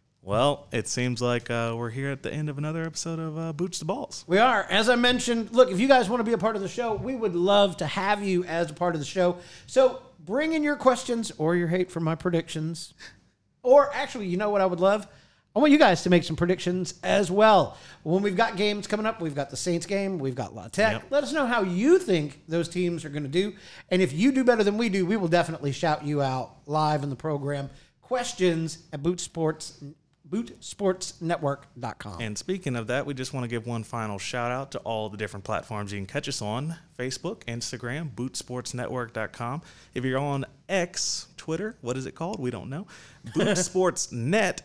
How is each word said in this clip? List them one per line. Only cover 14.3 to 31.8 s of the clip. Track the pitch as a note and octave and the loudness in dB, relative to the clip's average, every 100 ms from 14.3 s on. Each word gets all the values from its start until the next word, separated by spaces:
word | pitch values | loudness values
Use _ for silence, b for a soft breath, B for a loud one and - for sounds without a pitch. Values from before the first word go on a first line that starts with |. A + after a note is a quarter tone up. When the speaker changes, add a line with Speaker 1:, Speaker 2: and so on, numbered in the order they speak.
| F3+ | 0
Speaker 2:
know | G#3 | 2
what | G3+ | 2
I | F#3+ | 2
would | E3+ | 4
love? | F#3+ G#3 - b b b _ | 2 2 -2 b b b _
I | A3+ | 4
want | D4 | 6
you | D4+ | 8
guys | A#3 E3+ | 6 6
to | F3+ | 4
make | F3 | 4
some | E3+ D#3+ | 4 0
predictions | F3 F3+ F3 F#3 F3 - | 0 0 -2 -4 -6 -6
as | F#3 F#3+ F3 | 0 2 2
well. | G3+ A3 F#3+ - B B B | 4 6 6 4 B B B
When | D#3 F#3 | -2 0
we've | G3+ F3+ | 2 2
got | A3+ G3 | 0 0
games | G#3 G#3 - | -2 -2 -4
coming | G#3 A3 | -2 -2
up, | E3 | -4
we've | D#3+ | -6
got | C#3+ C#3 | -6 -6
the | - | -4
Saints | F3+ E3+ E3+ | -2 -2 -2
game, | G3+ G3 F3+ | -2 -2 -4
we've | C3+ | -4
got | B2+ G2+ | -6 -8
La | G#2+ F2+ | -10 -6
Tech. | - A3 | 0 0
Speaker 1:
Yep. | A3 - | 0 -2
Speaker 2:
Let | C#4 | -2
us | B3 | 0
know | D4+ B3 | -2 0
how | A#3+ | 0
you | F#3+ F3+ C4+ F4+ | 0 2 4 4
think | F4 E3+ D3 - - | 4 0 0 -8 -4
those | E3+ E3+ | -2 -2
teams | F3+ F3 E3 | -2 -2 -4
are | D3+ | -6
gonna | D3 C3+ | -8 -2
do. | F3 G#3 B B B - | 0 -2 B B B -2
And | F#3 | 2
if | D#3+ | 2
you | D3+ C4 | 4 4
do | C4 | 6
better | B3 A3+ | 4 4
than | G3+ G#3+ | 4 2
we | A#3 | 0
do, | G3 F3 | 0 0
we | A3 | 0
will | E3+ | 2
definitely | F3 D#3+ D#3+ C#3+ | 2 2 -4 -4
shout | C3+ E3 D3+ | 0 0 0
you | D3 D3 | -2 -2
out | C3+ C3 - - - | 0 -2 -6 -12 -4
live | D#3 D3+ D3+ | 0 2 0
in | C#3+ | -2
the | B2+ | -6
program. | D#3 C#3+ C#3 C#3+ C#3 b b b | -4 -4 -4 -6 -8 b b b
Questions | - B3 B3 - F3+ E3 D#3+ - - | -4 -4 -2 0 2 2 -2 -6 -12
at | D3 | -4
Boot | D#3+ F3+ | -2 -2
Sports, | - E3 D#3 D#3 - - C#3+ - _ _ | -6 -2 -2 -2 -10 -16 -18 -18 _ _
boot | D3 G#3 A#3 - | -6 -6 -6 -12
sports | - - G3 F#3+ - - | -14 -2 0 0 -6 -6
network | E3 D#3+ C#3+ C#3 - | -4 -2 -2 -4 -8
dot | B2 | -10